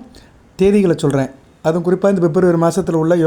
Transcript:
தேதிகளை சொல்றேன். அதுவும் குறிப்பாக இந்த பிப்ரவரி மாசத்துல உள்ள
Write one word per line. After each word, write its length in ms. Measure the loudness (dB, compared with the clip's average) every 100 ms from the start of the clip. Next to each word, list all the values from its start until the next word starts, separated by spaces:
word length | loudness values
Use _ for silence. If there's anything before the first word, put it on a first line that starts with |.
| -8 -20 -20 _ _ -2
தேதிகளை 360 | 2 2 2 0
சொல்றேன். 260 | -2 -2 -4 -8 _ _ -4
அதுவும் 200 | -2 -2
குறிப்பாக 260 | 0 0
இந்த 100 | 0 0
பிப்ரவரி 360 | 2 2 2 0
மாசத்துல 340 | -2 -2 -2
உள்ள 120 | 0 2